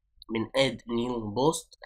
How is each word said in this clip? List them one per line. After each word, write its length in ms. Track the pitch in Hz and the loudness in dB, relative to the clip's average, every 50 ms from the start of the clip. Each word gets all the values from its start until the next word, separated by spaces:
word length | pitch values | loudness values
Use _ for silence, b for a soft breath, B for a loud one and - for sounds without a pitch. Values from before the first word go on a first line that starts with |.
| _ _ _ - - - | _ _ _ -20 -10 -6
من 160 | 110 113 110 | -4 -2 -2
add 320 | 107 - 135 135 131 113 101 | 0 2 2 2 2 0 -4
new 560 | - 117 117 117 120 123 123 117 110 104 104 | -6 -4 -2 -2 0 0 -2 -4 -4 -4 -2
post 420 | 120 135 156 165 - - _ - - - | 2 2 2 2 0 -2 _ -20 -12 -4